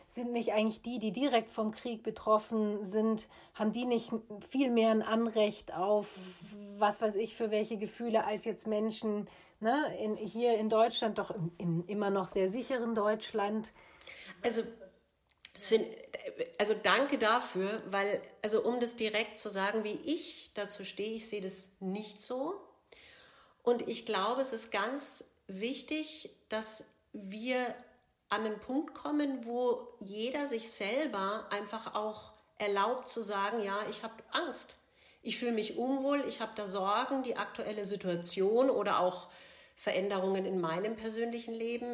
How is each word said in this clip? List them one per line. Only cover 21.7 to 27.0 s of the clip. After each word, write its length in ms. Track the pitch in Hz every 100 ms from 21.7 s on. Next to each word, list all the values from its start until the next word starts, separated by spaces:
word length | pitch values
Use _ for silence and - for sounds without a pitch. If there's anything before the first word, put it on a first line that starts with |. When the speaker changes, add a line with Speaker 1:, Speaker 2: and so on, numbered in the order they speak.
| -
Speaker 2:
nicht 400 | 190 208 214 -
so. 340 | - 254 311 392 - _ _ - - - - - - _ 240
Und 220 | 240 -
ich 180 | 226 -
glaube, 360 | 196 208 262
es 120 | 262
ist 180 | 226 -
ganz 540 | 202 220 285 - - - _ -
wichtig, 840 | 190 233 277 - 311 302 - - - -
dass 360 | 220 220 - - _